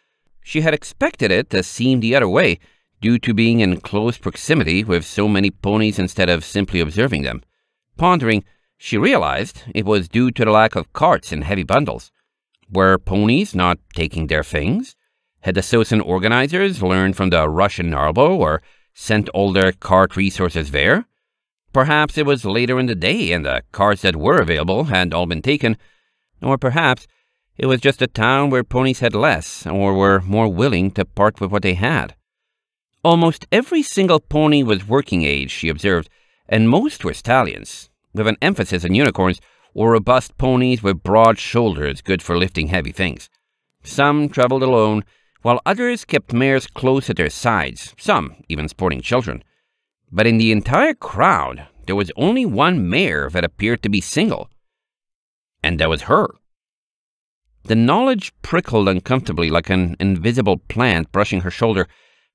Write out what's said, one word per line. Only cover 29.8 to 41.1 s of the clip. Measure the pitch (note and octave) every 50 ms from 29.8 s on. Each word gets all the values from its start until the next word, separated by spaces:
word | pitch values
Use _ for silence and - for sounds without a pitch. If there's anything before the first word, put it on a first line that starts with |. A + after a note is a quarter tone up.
| G2 G2 F#2+
were | F#2+ G2 G2 G2 F#2+
more | F2+ F#2 G2+ A2 A2+ G#2+
willing | F2 F2 B2 C#3 G#2 F2 F#2 G2
to | - - F#2
part | - - - G2+ A2 - -
with | G2 F2+
what | G#2 G2+
they | G2+ G2 F2+
had. | F2 G#2+ C3+ E3 G#2 A#1+ - - _ _ _ _ _ _ _ _ _ _ _ _ _ _ _ _ _ -
Almost | E3 E3+ E3+ E3+ E3 D#3+ - - -
every | - A3 - - F4+ D#4 C#4
single | - - G3 F#3+ F3+ E3 D3+
pony | - - D3+ D3+ D#3 D3+ D3+ C#3+ C3
was | A2 G#2 F#2 G2 G#2
working | B2 C#3+ - - G2 E2+
age, | D#2 C#2+ C#2+ C#2 C2+ C2
she | - - - D#2+
observed, | D2+ D2+ - G2+ F#2 E2+ D#2 - _ _ _ _ _ _ _ -
and | - A2 A2+ A2+
most | A#2+ - C4+ D4+ - - -
were | E2+ -
stallions, | - - A2+ B2+ C3 A2 - G1+ G1+ G#1 - - - - _ _ _ _ _
with | - G#2 G#2+
an | A2 G#2+ -
emphasis | - F3+ G3 - - - G2 F2 E2+
on | F2 F#2
unicorns | A#2 D3 A#2+ - - F#2 F#2 F2+ - _ _ _ _ _ _ -
or | - A2 A2+
robust | A#2 A2 F#2+ B2 B2+ B2+ - - - -
ponies | B2+ C3 B2+ B2+ B2+ B2+ B2+ A2+
with | G#2+ G2 F#2+ D2+ -
broad | F2+